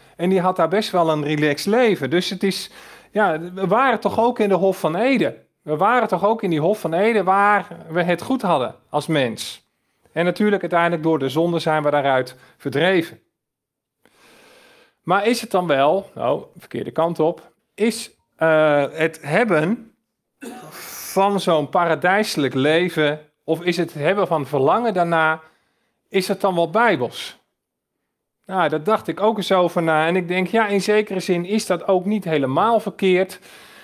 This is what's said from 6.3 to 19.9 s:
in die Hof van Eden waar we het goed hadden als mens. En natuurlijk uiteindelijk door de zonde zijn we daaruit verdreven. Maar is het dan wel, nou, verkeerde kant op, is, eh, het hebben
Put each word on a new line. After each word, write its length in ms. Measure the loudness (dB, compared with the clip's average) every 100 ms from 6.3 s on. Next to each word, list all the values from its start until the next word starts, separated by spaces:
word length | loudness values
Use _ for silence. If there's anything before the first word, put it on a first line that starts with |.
| 0
in 80 | -2
die 100 | 0
Hof 200 | 0 0
van 140 | -2
Eden 300 | 0 0 0
waar 420 | 2 2 4 2 -2 -14 -6
we 140 | -2
het 200 | 0 -2
goed 200 | -2 -2
hadden 320 | 0 0 -2 -8 _
als 160 | -6 0
mens. 600 | 0 0 -4 -12 -14 _ _ _ _ _
En 120 | -2
natuurlijk 380 | -2 0 0 0
uiteindelijk 400 | 0 0 2 0
door 160 | 0 0
de 100 | 0
zonde 300 | 0 0 0
zijn 240 | 0 0
we 80 | 2
daaruit 460 | 0 2 0 0 -8 -20 _
verdreven. 640 | -4 0 2 2 -2 -8 _ _ _ _ _ _ _ _ _ _ _ -20 -20 -20 -20 _ _ _
Maar 240 | 0 2 2
is 140 | -2
het 100 | 0
dan 160 | -2 2
wel, 440 | 2 4 2 -2
nou, 280 | -4 -2 -2 -6 -20
verkeerde 340 | -12 -8 -6
kant 300 | -2 -2 0
op, 300 | 0 -2 -10 _ _
is, 360 | -4 -2 -2 -10 _ _ -2
eh, 480 | 2 4 4 2 0
het 260 | -2 -4 -4
hebben 680 | -2 0 2 2 0 -2 -8